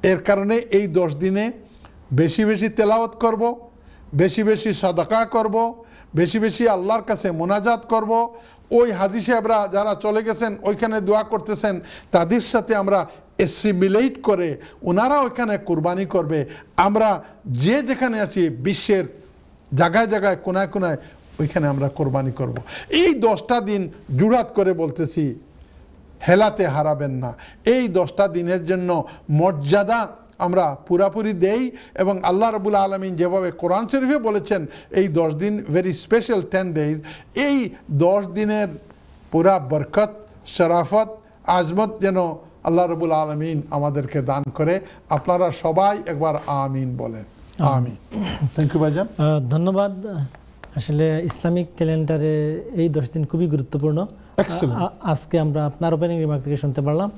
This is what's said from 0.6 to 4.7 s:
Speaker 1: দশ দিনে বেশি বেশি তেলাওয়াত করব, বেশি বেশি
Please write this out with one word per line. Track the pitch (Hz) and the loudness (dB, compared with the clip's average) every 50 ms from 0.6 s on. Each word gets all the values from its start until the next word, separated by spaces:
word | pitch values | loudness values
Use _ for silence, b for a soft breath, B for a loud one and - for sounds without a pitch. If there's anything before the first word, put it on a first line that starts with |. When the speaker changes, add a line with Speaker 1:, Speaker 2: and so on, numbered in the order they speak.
| 233 226 208 196 208 | 0 2 2 2 2
Speaker 1:
দশ | 196 151 180 180 165 147 | 2 0 0 0 0 -2
দিনে | 143 170 190 190 196 214 233 240 - - B B B B B B B - - 131 | -2 -2 0 0 0 -2 -2 -6 -10 -16 B B B B B B B -10 -4 0
বেশি | 127 160 165 - - 214 | 2 2 2 2 2 2
বেশি | 208 214 190 202 220 | 2 2 2 0 -2
তেলাওয়াত | 220 - 220 208 220 226 226 226 226 | 0 2 2 4 4 2 2 -2 -4
করব, | - 233 226 220 208 226 233 247 240 - - - b b b b b b b - | 0 0 0 0 2 0 -2 -2 -4 -12 -20 -20 b b b b b b b 0
বেশি | 139 175 190 185 - 220 | 2 2 2 2 2 2
বেশি | 208 214 214 220 220 | 2 2 2 0 -2